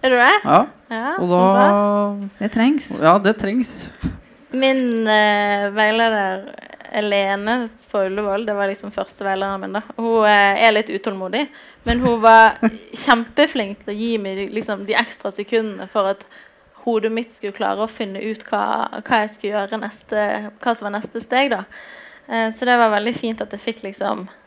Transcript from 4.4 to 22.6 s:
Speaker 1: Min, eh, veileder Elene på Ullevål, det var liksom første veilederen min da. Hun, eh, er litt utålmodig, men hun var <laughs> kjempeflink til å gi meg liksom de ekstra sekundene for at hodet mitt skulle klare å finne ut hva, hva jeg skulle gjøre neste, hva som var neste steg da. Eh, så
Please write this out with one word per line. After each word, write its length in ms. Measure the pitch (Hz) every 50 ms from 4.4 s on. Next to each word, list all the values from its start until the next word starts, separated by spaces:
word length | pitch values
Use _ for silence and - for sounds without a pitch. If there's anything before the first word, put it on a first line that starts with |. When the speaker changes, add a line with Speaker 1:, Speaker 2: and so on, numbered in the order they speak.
| _ _ -
Speaker 1:
Min, 500 | 254 262 269 262 269 254 247 233 226 226
eh, 640 | 214 214 214 214 208 208 208 208 202 202 202 202 202
veileder 800 | 196 214 214 214 220 226 226 226 220 208 196 190 190 190 196 - - - - - - - - - -
Elene 720 | - 214 208 202 202 196 196 196 202 202 214 233 254 240 220 - - - _
på 80 | - 208 196
Ullevål, 400 | 190 190 202 214 202 196 202 233
det 80 | 214 208
var 140 | 202 202 196
liksom 220 | 196 196 - 202 208
første 300 | - 196 - - - 202
veilederen 340 | 196 196 190 196 196 196 190
min 120 | 190 196 190
da. 80 | 208 220 - -
Hun, 280 | - 233 233 226 226 214
eh, 380 | 208 208 202 202 196 196 - -
er 60 | 226 214
litt 160 | 208 214 214
utålmodig, 600 | - 202 - 226 196 190 190 185 190 240 294 - - - - - - _ _
men 140 | 233 233 240
hun 200 | 254 254 240 226 214
var 320 | 226 226 226 226 220 - - - 220 220
<laughs> 200 | 220 - - -
kjempeflink 920 | 226 - - 254 233 233 233 - - 294 302 - 269 214 196 202 - -
til 80 | - 202
å 60 | 208
gi 140 | 220 233 233 220
meg 320 | 202 196 190 190 196 190 208
liksom 320 | 214 214 202 208 196 202
de 80 | 202 214
ekstra 380 | - 233 - - - - 202 196
sekundene 540 | - 208 - 240 226 220 220 202 185 190 196
for 180 | - 220 196 190 196
at 100 | 196 - - - - - - _ _ _ _ _ - -
hodet 240 | - 233 220 208 220 220
mitt 200 | 226 240 226 -
skulle 180 | - - 202 196
klare 300 | - 220 196 196 196 214
å 80 | 220
finne 320 | - - 226 196 190 190 202
ut 220 | 220 220 220 -
hva, 560 | - - 208 202 208 - 220 - - - - 220
hva 180 | - 254 226 208
jeg 40 | 214 214
skulle 240 | - - 202 208 208
gjøre 220 | 202 196 - 214 208
neste, 420 | 214 - - - - - 214 208 202 208 214 208 208 - _ -
hva 120 | 254 233
som 100 | 226 214
var 80 | 202 202
neste 260 | 208 220 - - 233
steg 300 | 220 - 240 254 277 277
da. 140 | 240 185 202 - - - - - - - - - - - _ -
Eh, 200 | 240 226 226 220 220
så 100 | -